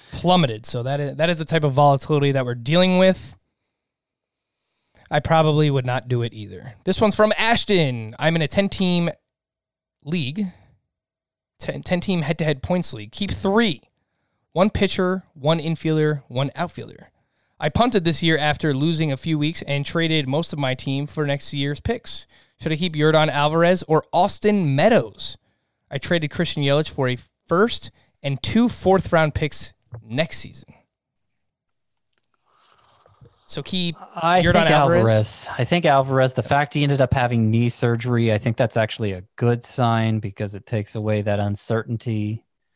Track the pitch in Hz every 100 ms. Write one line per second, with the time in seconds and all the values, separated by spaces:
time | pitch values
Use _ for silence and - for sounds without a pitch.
0 | - - 170 180 143 107 - 123 120 143
1 | 143 135 165 165 156 160 151 131 143 139
2 | - 151 143 135 123 123 117 165 185 180
3 | 190 185 - - _ _ _ _ _ _
4 | _ _ _ _ _ _ _ _ _ _
5 | - 151 - 160 156 147 151 135 127 127
6 | 123 123 117 110 101 87 - - - 185
7 | 214 196 214 202 220 233 - 196 147 120
8 | 110 117 147 165 151 - 196 - 185 175
9 | 170 - _ _ _ _ _ _ _ _
10 | 139 175 127 165 196 - _ _ _ _
11 | _ _ _ _ _ - - 143 - 175
12 | 190 180 143 165 151 139 - 180 170 113
13 | 104 - 196 - 202 202 226 123 _ _
14 | _ _ _ _ _ 160 208 - 196 -
15 | 185 185 - 151 127 165 156 160 147 156
16 | 151 147 - 123 139 143 170 - - -
17 | - _ _ _ _ - 151 - 240 226
18 | 170 160 165 156 151 147 160 135 156 160
19 | 160 135 165 156 147 - - 143 143 170
20 | 165 160 131 143 170 151 131 127 - 135
21 | 147 - 147 139 - 143 143 147 - 233
22 | - - - _ _ _ 160 156 180 151
23 | 151 156 156 135 151 160 170 185 - 156
24 | - 165 202 - 208 208 160 135 190 220
25 | 110 - - - _ _ _ _ _ 139
26 | - 175 151 - 170 - 139 143 156 -
27 | 127 123 - _ - 170 226 - - -
28 | _ _ 143 135 - 220 240 - 185 190
29 | - 170 156 - 151 - - - _ 117
30 | 110 123 165 - - - - _ _ _
31 | _ _ _ _ _ _ _ _ _ _
32 | _ _ _ _ _ _ _ _ _ _
33 | _ _ - _ - - - 185 175 165
34 | - - 165 180 170 175 160 151 139 -
35 | 113 110 107 - - - 123 170 165 139
36 | 135 131 131 127 - 143 143 147 143 143
37 | 127 135 123 117 110 113 120 - 123 117
38 | 120 120 117 107 123 113 123 120 107 -
39 | 107 92 90 - 120 120 - - 120 117
40 | 113 110 101 - 104 101 - 110 101 110
41 | 107 107 104 101 101 101 - 113 127 113
42 | - 110 104 113 _ _ _